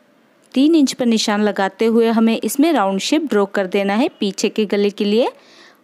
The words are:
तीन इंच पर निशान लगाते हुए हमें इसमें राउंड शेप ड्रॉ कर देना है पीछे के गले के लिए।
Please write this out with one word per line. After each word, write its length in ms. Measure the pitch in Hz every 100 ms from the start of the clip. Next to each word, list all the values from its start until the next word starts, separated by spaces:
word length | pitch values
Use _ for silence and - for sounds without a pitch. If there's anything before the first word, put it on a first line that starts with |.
| _ _ _ _ _
तीन 200 | 254 294
इंच 180 | 330 269
पर 140 | - 240
निशान 360 | 220 - 208
लगाते 420 | 208 202 190 -
हुए 240 | 226 226 226
हमें 300 | 226 226 226
इसमें 340 | 220 - 320
राउंड 280 | 285 196 196
शेप 220 | - 311
ड्रॉ 220 | 302 208 202
कर 200 | 202 185
देना 280 | 202 196
है 140 | 208 302
पीछे 380 | - 202 180 196
के 160 | - 202
गले 240 | 208 202
के 140 | 202
लिए। 240 | 208 214 349 - _ - - _